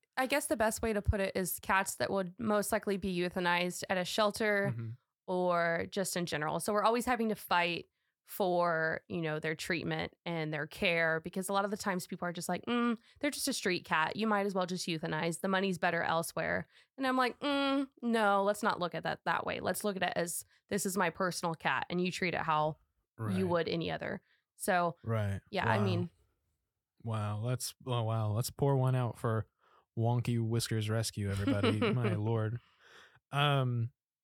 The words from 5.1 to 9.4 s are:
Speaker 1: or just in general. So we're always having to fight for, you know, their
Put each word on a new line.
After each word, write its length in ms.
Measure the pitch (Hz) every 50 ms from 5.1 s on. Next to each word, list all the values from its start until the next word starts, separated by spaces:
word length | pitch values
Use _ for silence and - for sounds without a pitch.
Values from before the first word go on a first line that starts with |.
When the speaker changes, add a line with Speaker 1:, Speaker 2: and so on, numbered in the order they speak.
| _ _ _
Speaker 1:
or 600 | - 185 180 180 180 175 170 170 170 165 165 190 185
just 260 | - 202 190 - -
in 80 | 180 175
general. 360 | 165 - 147 151 156 151 170
So 120 | - - 208
we're 120 | 208 196
always 200 | 220 226 247 220
having 240 | - 247 214 233 220
to 40 | 208
fight 520 | - - - 190 175 175 170 170 - - - _ _ _ _ _ _ _
for, 760 | - - - 208 180 175 175 175 170 165 160 160 160 - - - _
you 120 | - 175 165
know, 160 | 156 151
their 160 | 156